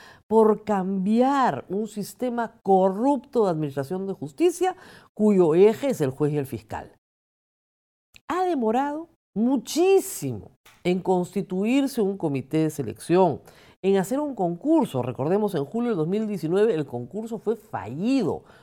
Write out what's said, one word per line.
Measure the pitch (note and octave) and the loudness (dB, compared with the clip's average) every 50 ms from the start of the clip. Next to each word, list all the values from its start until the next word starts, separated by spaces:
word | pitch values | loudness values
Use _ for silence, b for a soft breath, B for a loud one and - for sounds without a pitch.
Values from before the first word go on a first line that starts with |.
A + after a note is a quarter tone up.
| B B B B B | B B B B B
por | _ G#3+ A3+ G#3+ G#3+ G#3+ G#3+ - | _ 4 6 6 6 4 2 0
cambiar | - G#3 F#3+ F#3 F#3+ G3 F#3+ F#3 G#3 A3 A#3 B3 C4 C#4+ C#4 B3+ G3+ C#3+ A#2+ - - | -2 -2 -2 -2 -2 -2 -2 0 2 2 4 4 4 2 2 2 0 0 -2 -6 -6
un | F3+ G3+ A3+ | -6 -6 -6
sistema | G3+ - G#3 F#3+ - - - B3 B3+ A#3+ A#3+ A#3 - - _ | -6 -8 -10 -10 -10 -8 -6 -6 -4 -4 -4 -6 -6 -10 _
corrupto | _ G3 F#3+ F#3 F#3 G3 F#3+ G#3 B3 C#4 D4 A#3 - - - A#3+ G#3 | _ 2 4 4 4 2 0 0 0 0 0 0 -4 -4 0 0 2
de | F#3+ | 2
administración | E3 D#3 D#3 C#3+ C3+ C#3+ C3+ C#3 F#3 F#3 G3 | 0 0 -2 -4 -4 -6 -6 -4 -6 -6 -6
de | G3 F#3 | -8 -8
justicia, | - C3+ D3+ - - E4 F#4 E4 - F4+ F#4 F#4 B B B B B B B _ | -8 -10 -12 -2 0 0 0 2 0 -2 -4 -4 B B B B B B B _
cuyo | - G#3+ G#3+ G3+ F#3 F3+ D#3 D#3 | 2 2 4 6 6 6 6 6
eje | F3 G3+ A3 G#3+ - C#4 C4+ | 6 6 6 4 2 -2 -4
es | A#3+ - | -2 0
el | D3+ C3+ | -2 -2
juez | C3 - D3+ D3 D3+ | 0 -2 -2 0 0
y | |
el | D3 C3+ | -2 -4
fiscal. | C3+ A#2+ G#2 - _ - D2+ C#2 - _ _ _ _ _ _ _ _ _ _ _ _ _ _ _ _ _ _ _ _ _ _ _ _ _ - _ | -6 -8 -12 -10 _ -14 -14 -14 -16 _ _ _ _ _ _ _ _ _ _ _ _ _ _ _ _ _ _ _ _ _ _ _ _ _ -16 _
Ha | - D4+ F4+ F#4 | -6 -2 0 0
demorado | F4+ E4+ C4+ A3+ G#3+ A3+ B3+ C#4 C#4+ D4 D#4 E4+ - _ _ _ _ _ | 0 0 0 0 0 0 0 0 -2 -4 -8 -10 -14 _ _ _ _ _
muchísimo | G3 A3+ B3 C#4 A#3+ - - - D4+ F4+ F#4+ G4 F#4+ - - - - D3 C3 A#2 G2 F2 - _ _ _ - _ _ - | 0 0 2 0 0 -2 -4 0 2 4 4 4 4 2 -2 -8 -8 -6 -6 -6 -8 -12 -16 _ _ _ -20 _ _ -2
en | F3+ F3+ F#3 | -2 -2 0
constituirse | - - F#3+ F3+ F3+ F3 - G3+ E3 - F3+ F#3+ G3+ A3+ B3+ C#4+ C#4 C4 - A#3 | 0 0 0 0 0 -2 -6 -6 -6 -4 -4 -2 0 2 2 2 0 0 -2 -2
un | G3+ G3 G3+ | -2 -2 -2
comité | F#3+ E3+ D3+ C#3 C3 C3 - D#3 | -4 -4 -4 -4 -4 -4 -2 -2
de | D#3+ D#3+ D#3 | 0 0 0
selección, | D3+ - B2+ G#2 G2+ - - - E3+ F#3 F#3+ E3+ A#2+ - B B B B B B B B | -2 -4 -8 -8 -10 -10 -2 0 4 4 4 2 2 -4 B B B B B B B B
en | - F#3+ G3 | 0 0 2
hacer | G3 F3+ F#3+ B3+ C#4+ | 2 0 0 -2 -4
un | D4+ C#4+ B3 | -4 -4 -4
concurso. | G3+ F#3 E3+ F3 E3+ - D4 E4 D#4 A#3 - - B2+ | -4 -4 -4 -4 -4 0 2 2 2 2 0 -2 -4
Recordemos, | A#2 B2 A#2 - C3 D#3+ F#3+ G#3 G#3+ G3 - | -4 -4 -4 -4 -2 0 0 0 0 0 -2
en | C#3+ C#3+ | -4 -4
julio | C#3 - A#3 A#3+ A#3+ | -4 -4 -4 -2 -2
del | A3 | 0
dos | E3 D3+ E3 | 0 0 0
mil | G3 G#3+ A3 | -2 -2 -2
diecinueve | G#3 G#3 E3 D#3 D3+ F3+ G3 G#3+ A#3 F3+ | -4 -4 -4 -2 0 2 2 2 2 2
el | D#3 D3 | 0 -4
concurso | - B2 A#2+ B2 B2+ F3+ G#3 A3 A3 A3+ F#3 | -6 -8 -10 -10 -8 -10 -10 -8 -8 -10 -6
fue | - G3+ A3+ | -4 -4 -6
fallido | A3 - _ - G#2 F#2 A2 B2+ D#3 G3 B3 C4+ C4+ G3 C3+ F2+ - b b b b | -6 -8 _ -10 -10 -8 -8 -8 -4 -2 0 0 0 0 0 -2 -4 b b b b